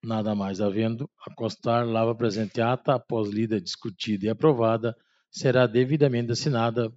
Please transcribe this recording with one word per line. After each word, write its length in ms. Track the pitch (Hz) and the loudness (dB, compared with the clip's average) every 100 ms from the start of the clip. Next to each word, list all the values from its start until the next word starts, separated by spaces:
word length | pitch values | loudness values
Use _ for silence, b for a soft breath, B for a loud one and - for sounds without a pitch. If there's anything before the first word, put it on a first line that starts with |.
Nada 320 | 117 110 107 | -4 -4 -2
mais 260 | 104 98 95 | -2 -2 -2
havendo, 500 | 104 101 113 113 147 _ - | -2 0 -2 -4 -8 _ -20
a 80 | |
constar, 500 | - 113 - 120 117 | -6 -6 -4 -2 0
lava 280 | 117 113 113 | 0 0 0
a 20 | |
presente 460 | 113 117 101 107 - | 0 -2 -2 -4 -2
ata, 340 | 117 127 - | 0 0 0
após 340 | 131 - 120 104 | 0 0 -4 -2
lida, 320 | 104 113 107 | -2 -2 -2
discutida 640 | 87 - 117 92 - 104 104 | -4 -10 -10 -10 -4 -2 -2
e 20 | |
aprovada, 680 | 110 156 131 113 113 117 113 _ _ _ | 2 2 4 2 2 -2 -6 _ _ _
será 360 | - 135 127 123 | -2 2 4 4
devidamente 680 | 113 127 151 143 120 117 | 4 2 4 2 2 -2
assinada 580 | 120 156 123 117 113 113 | -2 0 0 0 0 -2